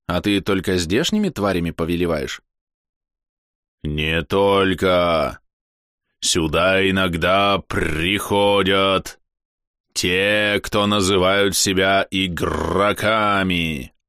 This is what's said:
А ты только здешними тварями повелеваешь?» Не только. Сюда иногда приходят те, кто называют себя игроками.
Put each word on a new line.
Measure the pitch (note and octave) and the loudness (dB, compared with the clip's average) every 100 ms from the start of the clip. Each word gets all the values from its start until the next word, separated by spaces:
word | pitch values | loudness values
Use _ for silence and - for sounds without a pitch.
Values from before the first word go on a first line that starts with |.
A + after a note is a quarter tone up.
| - | -6
А | E2+ | -4
ты | G#2 G2+ | 0 0
только | F2+ F#2+ F2 F#2 | 0 -2 0 -2
здешними | D#2+ G#2+ E3+ G#3+ G3+ | 0 0 0 0 -2
тварями | - G2 F2+ E2+ | -2 -2 -2 -2
повелеваешь?» | D#2 E2 F2 F2 D#2 C2 - _ _ _ _ _ _ _ _ _ _ _ _ _ _ | -4 -4 -2 -2 -2 -6 -10 _ _ _ _ _ _ _ _ _ _ _ _ _ _
Не | D2+ D2+ D#2 E2 | -6 -4 -2 -2
только. | D#2 G2 G2 G2 F#2+ F2+ F#2 F2+ F2 E2 C#2 - _ _ _ _ _ _ _ _ | 0 2 2 4 2 0 2 2 2 0 -2 -6 _ _ _ _ _ _ _ _
Сюда | - F2+ D#2+ E2 F#2 F#2+ G2 | -2 0 0 2 2 2 2
иногда | F#2+ F#2+ E2+ F2 F#2+ G2+ G2 | 0 0 0 0 2 2 0
приходят | - F#2+ E2 D2+ F2 G2+ - G2+ G2+ G2+ F#2+ G2 G2 F#2+ - - _ _ _ _ _ _ _ | -4 -4 -4 -2 -2 -2 0 2 2 2 2 2 2 0 -4 -14 _ _ _ _ _ _ _
те, | - F2 F#2 G2+ G#2 G#2 G#2 | -6 -2 0 0 0 0 -2
кто | - G#2+ G#2 | -2 0 2
называют | G#2 F#2 G2 F#2 G2 G2+ | 2 2 2 2 2 0
себя | F2+ G2+ F#2 F#2+ G2 F#2+ | 0 0 2 2 2 0
игроками. | F#2+ F#2+ E2+ F2+ D#2 D#2+ F2 G#2 F#2+ G#2+ A2 G#2 G2 F#2 F2 E2 D2 C2 _ | -2 -4 -2 -4 -2 -2 0 0 0 0 0 0 0 0 0 -2 -6 -10 _